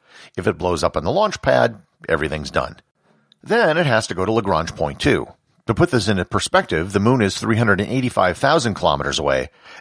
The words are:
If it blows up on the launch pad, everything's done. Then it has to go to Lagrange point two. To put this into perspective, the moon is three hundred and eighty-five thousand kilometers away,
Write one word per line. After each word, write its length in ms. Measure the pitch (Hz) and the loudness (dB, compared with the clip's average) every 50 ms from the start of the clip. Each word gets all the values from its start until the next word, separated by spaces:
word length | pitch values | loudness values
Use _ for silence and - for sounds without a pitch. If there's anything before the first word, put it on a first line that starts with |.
| _ _ - - - - - 95 | _ _ -20 -20 -20 -12 -10 -2
If 80 | 87 | -2
it 100 | 107 85 | -2 -2
blows 260 | 76 90 90 87 76 | 0 -2 -2 0 0
up 140 | 87 82 - | 0 -2 -2
on 80 | 78 76 | -2 -4
the 80 | 90 | -2
launch 300 | 143 190 214 202 - - | 0 0 0 0 -2 -4
pad, 400 | - 135 131 123 120 117 113 - - _ _ _ - - | 0 0 2 2 2 0 -2 -6 -20 _ _ _ -4 -4
everything's 420 | 82 71 76 73 76 78 71 69 | -2 -2 -2 -4 -6 -6 -8 -4
done. 280 | - 80 65 62 - - _ _ _ _ _ _ _ _ _ _ _ _ | -4 -4 -4 -4 -10 -16 _ _ _ _ _ _ _ _ _ _ _ _
Then 340 | - 143 202 240 226 - 196 | -4 -2 0 2 2 2 2
it 80 | 170 170 | 2 2
has 220 | 139 113 110 - | 2 2 2 0
to 80 | - 98 | -2 -4
go 100 | 85 92 | -2 -2
to 80 | 104 | 0
Lagrange 420 | 113 117 101 98 87 78 80 - - | 0 0 0 0 0 0 0 -4 -4
point 260 | - 80 73 69 - | -4 -4 -4 -4 -2
two. 280 | - 147 110 76 55 - - _ _ _ _ _ - | 0 2 2 0 -2 -6 -14 _ _ _ _ _ -4
To 80 | - 117 | -2 2
put 160 | - 339 - | 2 2 2
this 180 | - 120 - 110 | 2 0 2 2
into 160 | 101 92 87 | 0 -2 -2
perspective, 680 | - - 98 - - - 190 - - - 78 85 98 | -2 -2 -4 -2 2 0 0 0 2 -2 -2 -2 0
the 60 | 98 101 | 0 2
moon 220 | 101 117 135 127 | 2 4 4 4
is 160 | 104 95 - | 2 0 0
three 200 | - - 110 110 | -2 -2 0 0
hundred 220 | 107 117 104 98 90 | 2 4 2 2 2
and 120 | 104 - | 0 -2
eighty-five 480 | 117 135 127 120 - - 92 90 85 - | -2 -2 -2 -2 0 2 2 0 0 0
thousand 360 | - 135 156 156 113 117 92 | 0 2 2 2 0 -2 -4
kilometers 440 | - 87 82 71 71 - 71 67 80 | 0 0 0 0 0 -2 -4 -4 -2
away, 320 | 73 71 67 65 65 - _ _ - - - - | 0 0 0 0 -2 -6 _ _ -20 -20 -18 -6